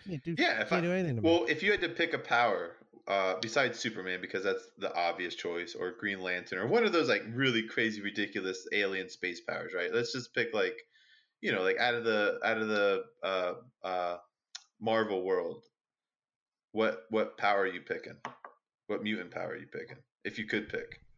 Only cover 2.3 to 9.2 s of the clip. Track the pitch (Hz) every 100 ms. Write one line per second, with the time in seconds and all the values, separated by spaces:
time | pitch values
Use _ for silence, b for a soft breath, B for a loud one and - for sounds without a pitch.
2.3 | 117 120 90 85 - - - - 98 95
3.3 | 92 113 143 135 - 120 107 92 90 92
4.3 | 98 98 95 - - 95 87 87 85 85
5.3 | - 90 85 82 - 90 - 104 98 92
6.3 | 90 87 92 113 226 220 170 131 104 104
7.3 | 117 135 113 110 - 113 104 101 101 101
8.3 | 107 92 90 - 104 98 95 92 -